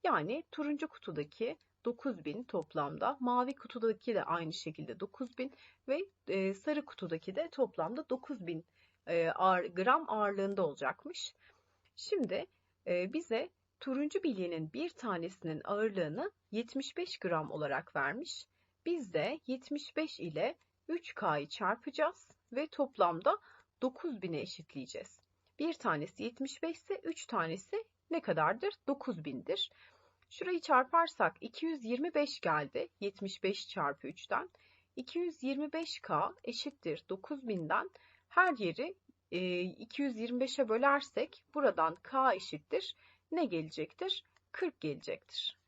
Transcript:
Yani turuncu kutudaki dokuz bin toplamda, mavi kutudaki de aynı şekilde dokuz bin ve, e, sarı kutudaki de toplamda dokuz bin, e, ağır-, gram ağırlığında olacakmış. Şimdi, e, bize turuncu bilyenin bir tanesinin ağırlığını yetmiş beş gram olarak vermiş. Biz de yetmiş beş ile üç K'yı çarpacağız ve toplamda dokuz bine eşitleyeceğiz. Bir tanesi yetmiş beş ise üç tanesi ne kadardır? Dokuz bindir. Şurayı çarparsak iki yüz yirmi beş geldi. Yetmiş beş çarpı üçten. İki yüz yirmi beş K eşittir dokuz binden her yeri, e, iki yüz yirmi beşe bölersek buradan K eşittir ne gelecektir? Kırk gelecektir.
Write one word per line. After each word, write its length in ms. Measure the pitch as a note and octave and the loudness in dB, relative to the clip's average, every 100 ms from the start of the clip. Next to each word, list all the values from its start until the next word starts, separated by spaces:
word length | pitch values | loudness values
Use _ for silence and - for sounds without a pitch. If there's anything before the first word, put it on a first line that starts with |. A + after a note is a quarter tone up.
Yani 400 | F#4 G#3 D#3 C#4 - | 4 4 2 -4 -6
turuncu 360 | - D4 D4 D#4 | -4 -2 -2 -4
kutudaki 680 | - - D3 D3 - A3+ D#4+ _ _ | -6 -6 -6 -6 -4 -6 -6 _ _
dokuz 400 | - A#3+ C#4+ F#3+ | -6 -2 -4 -4
bin 200 | D3+ F3 | -6 -6
toplamda, 720 | B3 F#3+ D#3 D#3+ C#3+ D3+ A3 C#4 | -4 -4 -2 -2 -2 0 0 0
mavi 340 | B3 B3 B3 | 2 2 2
kutudaki 600 | C4+ - A#3+ A3+ G#3+ - | -4 -10 0 0 0 0
de 100 | G3+ | 0
aynı 280 | - E3+ D#3+ | 2 0 -2
şekilde 480 | - - D#3 D3+ B2 | -6 -8 -8 -10 -8
dokuz 380 | G3+ - B3+ - | -8 -8 -10 -6
bin 160 | C4 - - _ - | -8 -8 -20 _ -2
ve, 120 | C#4+ G4 _ - | -2 -2 _ -2
e, 260 | F#3+ F#3+ | 0 0
sarı 300 | G3 - D4+ | 0 -2 -2
kutudaki 520 | D4 - - E3 - F#3+ | -2 -10 -4 -4 -4 -4
de 120 | E4 | -4
toplamda 560 | - A#3 - E3 B3+ D4+ | 0 0 0 -2 -2 -4
dokuz 360 | B3+ - B3+ F3 | -4 -4 -8 -6
bin, 180 | D#3+ - _ _ _ - | -6 -8 _ _ _ 0
e, 220 | E3+ E3 | 2 4
ağır-, 380 | - F#3+ F3+ F3 | 6 6 6 2
gram 380 | F3+ G3 D4 D#4 | 2 4 4 4
ağırlığında 560 | G#3+ G#3 G3 G3 G3 E3+ | 2 2 2 0 2 0
olacakmış. 680 | C#3 C3+ - D4 F4+ - _ - _ _ _ _ - | 0 -2 -2 -10 -10 -10 _ -20 _ _ _ _ -16
Şimdi, 500 | - G4+ A#3 - F4+ _ _ _ - | -2 0 2 0 -4 _ _ _ -2
e, 260 | F3+ F#3 | 0 2
bize 380 | D4+ E4+ A3+ F4+ _ _ _ | -2 0 -2 -2 _ _ _
turuncu 420 | C#4 C4 D4+ F#4+ | -4 0 0 0
bilyenin 500 | E4 G3 F3 E3 D#3 | 0 0 -2 -2 -4
bir 180 | B3 E4 | -4 -6
tanesinin 680 | - B3 F3+ E3+ F#3 D#3+ D#3 | -4 -4 -2 -2 -6 -6 -4
ağırlığını 640 | - G3+ A3 G3 D#3+ E3+ F4+ _ _ | -2 0 2 2 0 0 -4 _ _
yetmiş 460 | G#3 A#3 C4+ C4+ - | -4 -2 -4 -4 -6
beş 220 | F4+ - | -6 -4
gram 320 | F#3 E3 D3+ | 0 0 0
olarak 460 | D#3 D3 C3+ - D3+ | -2 0 0 -2 0
vermiş. 500 | C3+ A3 E4+ - - _ _ _ - | 0 0 -6 -12 -14 _ _ _ -2
Biz 260 | E4+ G#3+ | -2 0
de 280 | E3 F3 D4+ - | 0 0 -2 -4
yetmiş 500 | B3+ - D4 - - | -6 -4 -6 -4 -4
beş 240 | D#4 - | -4 -4
ile 380 | F3+ D3+ A3+ D#4+ _ _ - | -6 0 0 -2 _ _ -6
üç 260 | E3+ - | -6 -6
K'yı 340 | - G3 D3+ D3 | -2 0 2 -2
çarpacağız 800 | - F#3+ A3+ - - D#4 F#4+ - - _ | -2 0 0 -4 0 0 0 -20 -20 _
ve 140 | A#3+ D#4 | -4 -4
toplamda 720 | - C4+ - F3+ E3 A3+ F#4+ - - _ _ | 0 -2 4 4 6 4 2 -2 -20 _ _
dokuz 400 | B3+ B3+ F4 A3+ | -2 -2 -6 -4
bine 180 | F#3 D#3 | -4 -4
eşitleyeceğiz. 800 | - - D#3 C#3+ B2 - - - _ _ _ - | -4 -10 -12 -10 -8 -8 -10 -18 _ _ _ -4
Bir 140 | D#4 | -4
tanesi 500 | D#4 A3+ D3+ D#3+ - | 0 0 0 -2 -6
yetmiş 400 | A3 A#3 C4+ - | -6 -4 -8 -4
beş 140 | E4 D#4+ | -4 -4
ise 240 | - G4 | -6 -6
üç 220 | - E4 - | -4 -6 -4
tanesi 580 | A3 D#3+ F3+ - G#4 A4 _ _ | -2 0 -2 -4 -6 -6 _ _
ne 100 | E4 | -2
kadardır? 540 | - D#3+ D#3 A3 G4+ - - | 0 4 4 4 -2 -4 -2
Dokuz 380 | C#4 - F3 | -2 -2 -4
bindir. 480 | D3 B2+ - F#3 - - - _ _ _ _ | -4 -6 -2 -2 -2 -6 -20 _ _ _ _
Şurayı 300 | - F4+ F4 | -8 -2 -2
çarparsak 760 | - C4 B3+ E4 E4 - F3 - | 4 4 6 4 4 2 0 0
iki 260 | A3+ - E4 | -12 -4 -4
yüz 180 | D#4 | -2
yirmi 300 | A3+ B3 E4 | -2 0 2
beş 260 | D#4 D4 - | 2 2 0
geldi. 480 | F3 D3+ D3 - - _ | 2 2 0 -4 -4 _
Yetmiş 420 | G3+ - G3 - | -6 -4 -8 -2
beş 260 | F#3+ G3 - | -2 -2 -6
çarpı 380 | - C#3+ D3 C3+ | 0 0 0 -8
üçten. 440 | D#3 - A3+ F#4 - _ _ _ - | -12 -2 -2 -2 -14 _ _ _ -12
İki 220 | B3+ E4+ | -6 -2
yüz 240 | F4 D#4+ | -2 -2
yirmi 300 | B3+ C#4 D4 | -2 0 -2
beş 280 | D#4+ E4 - | -2 -4 -8
K 340 | - D#3 F#3 F4+ | 0 2 2 -2
eşittir 600 | - A#3+ D4 - E3+ D#3 - | -8 -6 -6 -6 -6 -6 -6
dokuz 400 | F#3+ - C#4+ B3+ | -8 -6 -8 -4
binden 420 | F#3+ D#3 D#3+ F#4+ - - _ _ | -4 2 0 0 -12 -20 _ _
her 240 | - F#4 C4+ | 6 6 6
yeri, 360 | F#3+ F3 D4+ F#4+ _ _ _ | 0 0 -4 -6 _ _ _
e, 280 | F3 F#3 F3+ | -2 0 0
iki 420 | F3+ - - - | -2 -6 -12 -2
yüz 140 | C#4+ A3 | -2 0
yirmi 240 | A#3 B3 | -2 0
beşe 280 | C4 - A#3 | 0 2 2
bölersek 760 | A3 C#4 C#4 C#4 - C#4+ - _ | 6 6 6 2 -2 -2 -6 _
buradan 400 | D4+ C4+ - D#3+ | 4 4 6 2
K 400 | E3+ - C4+ C4 | 2 -2 4 6
eşittir 600 | G3 - D3+ _ B3 - - - _ _ | 4 -2 -10 _ -2 -2 -12 -20 _ _
ne 120 | E4 | 0
gelecektir? 800 | C#4 E3+ D#3 D#3 D#3 - F#4 - - _ _ | 2 0 -4 -6 -6 -4 -2 -2 -4 _ _
Kırk 280 | - F4+ - | -2 -2 -2
gelecektir. 800 | D#3 C3+ - F#2 _ - - - | -4 -4 -6 -8 _ -6 -6 -8